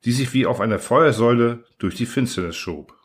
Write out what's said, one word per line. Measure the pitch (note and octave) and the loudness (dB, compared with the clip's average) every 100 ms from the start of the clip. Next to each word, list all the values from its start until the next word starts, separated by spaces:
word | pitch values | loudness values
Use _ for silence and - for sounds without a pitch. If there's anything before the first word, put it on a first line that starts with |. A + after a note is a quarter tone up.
die | A#2+ | -2
sich | B2 C3 | -2 0
wie | C3 | 0
auf | G2+ - | 0 0
einer | G#2+ G2+ | 0 -2
Feuersäule | - B2+ D#3+ A2 A#2 A#2+ A#2 A#2+ _ _ | 0 4 4 4 2 4 2 0 _ _
durch | F#2+ | -6
die | - A#2 | -4 -4
Finsternis | - B2 - F2 E2 | -2 -4 -4 -6 -8
schob. | - D#2 C#2+ _ | -10 -10 -12 _